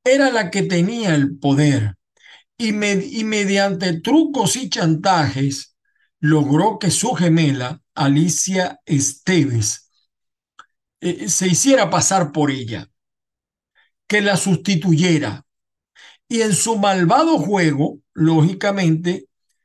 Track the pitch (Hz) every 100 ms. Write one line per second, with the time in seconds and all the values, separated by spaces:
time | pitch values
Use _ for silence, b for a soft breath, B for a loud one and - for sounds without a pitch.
0 | 254 277 269 233 180 196 170 175 185 233
1 | 202 151 139 - 143 139 147 127 107 -
2 | _ _ B B _ - 226 208 208 196
3 | - 220 220 214 196 196 196 185 185 165
4 | 226 302 311 254 196 262 208 233 165 160
5 | 196 175 143 135 139 135 - _ _ _
6 | _ _ 151 156 147 151 214 - 185 -
7 | 233 160 175 165 151 127 127 160 _ -
8 | 139 143 170 - 185 185 180 - - 139
9 | 143 - - 175 135 117 107 - _ _
10 | _ _ _ _ _ - _ _ _ _
11 | 175 - 214 - 185 170 277 262 180 170
12 | - 190 151 156 143 131 117 107 - _
13 | _ _ _ _ _ _ _ _ _ _
14 | - 208 202 190 196 170 - 175 185 151
15 | 180 156 107 101 - _ _ _ _ B
16 | B B _ 233 220 165 233 214 202 190
17 | 170 254 330 320 165 202 160 139 - -
18 | _ - 160 160 165 190 202 196 170 160
19 | 175 - - _ _ _